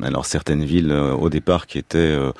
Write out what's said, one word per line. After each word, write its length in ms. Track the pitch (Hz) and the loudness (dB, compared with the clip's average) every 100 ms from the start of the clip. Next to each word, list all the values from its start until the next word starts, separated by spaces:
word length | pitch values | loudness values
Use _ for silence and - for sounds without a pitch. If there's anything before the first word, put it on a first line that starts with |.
Alors 240 | 65 65 67 | -4 -4 -2
certaines 400 | 76 - 76 73 | -4 -2 -2 2
villes, 260 | 85 78 | 2 2
euh, 220 | 73 71 | 0 0
au 160 | 65 80 | 0 0
départ, 380 | 78 - 87 - | 0 0 0 0
qui 100 | - | -10
étaient, 220 | - 80 | -4 0
euh, 320 | 82 73 67 - | 2 2 -2 -4